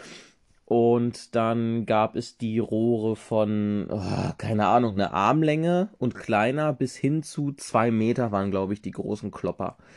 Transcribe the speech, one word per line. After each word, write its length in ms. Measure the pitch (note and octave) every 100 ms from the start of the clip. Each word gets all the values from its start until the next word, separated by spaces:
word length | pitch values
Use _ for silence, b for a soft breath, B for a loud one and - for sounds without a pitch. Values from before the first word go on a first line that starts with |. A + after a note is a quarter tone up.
| B B B B _ _ -
Und 720 | A#2 A#2 A#2+ A#2+ - - A#2
dann 500 | A2+ A#2 A2+ A#2 G#2
gab 320 | A2 G#2+ -
es 200 | - -
die 220 | A2+ A2+
Rohre 560 | G#2 A2 A#2 A#2 A2 G#2+
von, 720 | - A2 G#2+ G#2 G#2 G#2 -
oh, 420 | G#2+ F#2+ G2 - -
keine 280 | G#2+ G#2+ G2
Ahnung, 280 | A#2+ A#2 G2
eine 180 | G2
Armlänge 760 | F2 G#2 D3+ D#3 D3+ E3+ F3 G3+ -
und 160 | B2+ -
kleiner 580 | - G#2+ A2+ C#3+ D3+
bis 240 | C3+ C3 -
hin 260 | C#3 D#3
zu 300 | - - C#3+
zwei 360 | C#3 - A#2 A#2+
Meter 400 | A2 A2 A#2+ A2+
waren, 200 | G2+ G2
glaub 200 | F#2+ F#2+
ich, 100 | G2+
die 100 | G2
großen 400 | - G#2 G#2 G#2
Klopper. 460 | - F2+ - F#2 - B